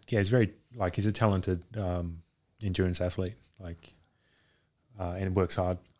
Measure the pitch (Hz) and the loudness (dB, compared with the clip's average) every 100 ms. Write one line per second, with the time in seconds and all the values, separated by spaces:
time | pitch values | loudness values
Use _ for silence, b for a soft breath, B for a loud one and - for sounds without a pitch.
0 | - 107 98 123 104 - _ 120 90 - | -2 2 4 4 4 0 _ -4 -4 0
1 | 104 101 110 95 92 87 - 107 92 87 | 0 2 2 2 0 -2 -4 -6 -4 -2
2 | 87 85 - _ _ - 104 90 92 87 | -4 -8 -16 _ _ -8 -4 0 0 0
3 | 90 - 92 - _ _ 90 85 - _ | -2 -2 -6 -8 _ _ -14 -14 -16 _
4 | _ _ _ _ _ _ _ _ _ 104 | _ _ _ _ _ _ _ _ _ -8
5 | 90 92 95 95 90 - 90 90 _ | -6 -2 0 2 2 0 0 -2 _